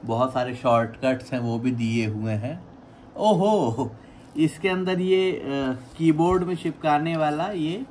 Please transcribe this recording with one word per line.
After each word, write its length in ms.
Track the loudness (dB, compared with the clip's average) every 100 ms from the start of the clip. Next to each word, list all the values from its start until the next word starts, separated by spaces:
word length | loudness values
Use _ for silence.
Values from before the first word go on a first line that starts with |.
बहुत 280 | -2 0 0
सारे 220 | 0 -4
shortcuts 760 | -2 4 4 2 -2 -2 -2 -4
हैं 80 | -4
वो 180 | -2 -2
भी 120 | -2
दिए 360 | -2 0 0 0
हुए 260 | -2 -4
हैं। 320 | -4 -4 -8 -14 -20 -20 -20 -20 0
ओहो, 760 | 2 4 4 2 2 -2 -6 -8 -20 -20 -12 0
इसके 320 | 0 0 -2
अंदर 320 | 0 0 0
ये, 320 | 2 2 2
अ, 100 | -2 -4 -2 -2 -4 -10 0
keyboard 440 | 2 4 4 2
में 140 | 0 -4
चिपकाने 600 | -4 -4 0 2 2 0
वाला 320 | 0 0 -4
ये 380 | -2 -4 -4 -8